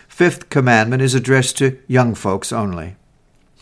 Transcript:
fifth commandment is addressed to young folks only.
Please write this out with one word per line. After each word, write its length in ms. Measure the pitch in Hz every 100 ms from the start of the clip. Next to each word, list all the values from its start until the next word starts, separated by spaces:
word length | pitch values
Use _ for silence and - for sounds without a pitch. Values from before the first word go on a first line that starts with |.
| _
fifth 420 | - 175 175 -
commandment 540 | 143 127 113 110 127
is 140 | 131 131
addressed 420 | 123 135 127 -
to 200 | 135 131 -
young 260 | 127 120
folks 380 | 101 104 98 -
only. 420 | 117 101 87 80 98 _ _ _ _ _ _